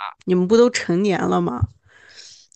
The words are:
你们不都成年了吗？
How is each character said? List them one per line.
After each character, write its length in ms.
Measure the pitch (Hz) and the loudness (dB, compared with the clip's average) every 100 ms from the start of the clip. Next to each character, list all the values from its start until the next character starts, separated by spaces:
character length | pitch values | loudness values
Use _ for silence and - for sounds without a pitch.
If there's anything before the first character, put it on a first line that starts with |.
| - - - | -12 -10 -2
你 80 | |
们 140 | 180 180 | 0 2
不 80 | 226 | 4
都 140 | 240 | 4
成 340 | 240 - 175 | 2 -2 -2
年 160 | 208 175 | 0 -2
了 220 | 180 180 | -2 -2
吗？ 180 | 175 - - _ _ _ - - - - _ | -2 -4 -6 _ _ _ -20 -20 -20 -20 _